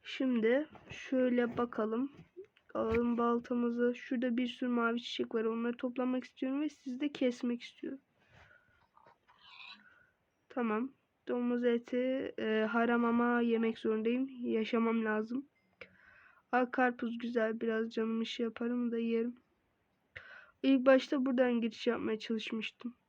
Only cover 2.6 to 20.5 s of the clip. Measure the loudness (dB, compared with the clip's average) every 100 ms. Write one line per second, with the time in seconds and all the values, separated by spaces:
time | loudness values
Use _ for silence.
2.6 | _ -4 0 2 2 2 2 2 0 0
3.6 | 0 2 0 0 -4 -2 0 0 -2 -2
4.6 | 0 2 2 0 -4 -6 -2 0 0 0
5.6 | -4 -2 -4 -2 -2 -2 -6 -6 -4 -2
6.6 | -4 -6 -10 -4 -4 0 0 0 -4 -4
7.6 | -8 -12 -12 -12 _ _ _ -20 -20 -20
8.6 | _ _ _ _ -20 _ _ _ -20 -20
9.6 | -20 -20 -20 _ _ _ _ _ _ -4
10.6 | 0 0 -4 _ _ _ -6 -2 0 2
11.6 | 2 0 0 -2 0 -2 -4 -4 -2 0
12.6 | 2 2 2 2 2 2 2 2 2 2
13.6 | 2 0 -2 0 0 0 -2 -4 -2 0
14.6 | 0 2 2 2 0 -2 -2 -6 -8 _
15.6 | _ _ -20 -20 -20 -20 -20 _ _ 0
16.6 | 0 2 0 0 -6 -4 -4 0 0 0
17.6 | -2 0 -2 -2 -2 -2 -4 -4 -4 -4
18.6 | -4 -2 -2 -2 0 0 -2 -6 _ _
19.6 | _ _ _ _ _ -20 -20 -20 -20